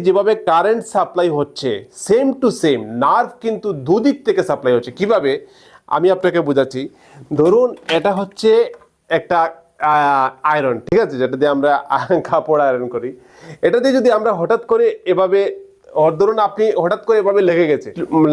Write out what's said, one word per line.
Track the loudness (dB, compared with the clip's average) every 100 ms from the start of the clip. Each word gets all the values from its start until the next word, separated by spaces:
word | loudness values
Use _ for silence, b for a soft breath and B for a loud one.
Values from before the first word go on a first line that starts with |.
| 2
যেভাবে | 2 2 0 2
কারেন্ট | 2 2 0 -2
সাপ্লাই | -4 -2 -2 -2 -2
হচ্ছে, | -4 -4 -6 -6 -10 -10 0
same | 0 0 0
to | -2 0
same | 0 0 -4 -2
নার্ভ | 0 2 -2 -6
কিন্তু | -8 -6 -6 -6 -2
দুদিক | 0 0 -2 -2
থেকে | -2 -2
সাপ্লাই | -2 0 0
হচ্ছে। | -2 -4
কিভাবে? | 0 0 0 -4 -8 B B B -6 0
আমি | 0 2
আপনাকে | 0 0 0
বোঝাচ্ছি। | 0 -2 -4 -10 B B -20 -6 0
ধরুন | 4 4 2 -2 -4 -2
এটা | 0 -2
হচ্ছে | -6 -2 2 4 2 -4 _ _ -4 -4
একটা, | 0 0 -2 -4 _ -4 0
আহ, | 2 2 2 0 -2 -2
আয়রন, | 0 0 -2 0
ঠিক | 0
আছে, | 0 -2
যেটা | -2 0
দিয়ে | 0 2
আমরা | 2 0 0 -4
<laughs> | 0 -2 0
কাপড় | -2 0 0 2
আয়রন | 0 -4
করি। | -8 -8 -12 B B -20 B 0
এটা | 2
দিয়ে | 2 2
যদি | 2 2
আমরা | 0 -2
হঠাৎ | -2 -2 0
করে | 0 0 -2 -2
এভাবে, | 0 2 2 0 -6 -16 _ -6 0 0 2
ধরুন | 0 0 -2
আপনি | 0 -2 0
হঠাৎ | -2 -2 0
করে | 0
এভাবে | 2 2 2
লেগে | 2 2
গেছে, | 0 -4 -10 -2 2 2